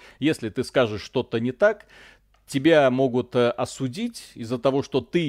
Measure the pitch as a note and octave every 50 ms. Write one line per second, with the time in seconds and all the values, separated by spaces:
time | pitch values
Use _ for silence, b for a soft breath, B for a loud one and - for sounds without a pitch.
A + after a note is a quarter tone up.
0 | b b b b B2+ D3+ D#3 - - A2 G2+ - A#2+ - - C#3 B2+ A2 G#2+ G2+
1 | - - - C3 A2+ - - A2+ A2+ B2 B2+ - G3+ G#3 A3 G#3+ - b b b
2 | b b b b b _ _ _ _ - - C#3 C3 D#3+ E3 D3+ C#3+ C3 B2 B2+
3 | C3+ B2+ A#2 B2+ A#2+ - - B2+ A#2+ A#2+ - - B2+ - - - C#3 C3 B2 F3
4 | A#3 A#3+ A#3 - - - - - A#2+ A2 B2 B2 - C#3 C3 C#3 C3 - - C#3
5 | B2 - - F3 E3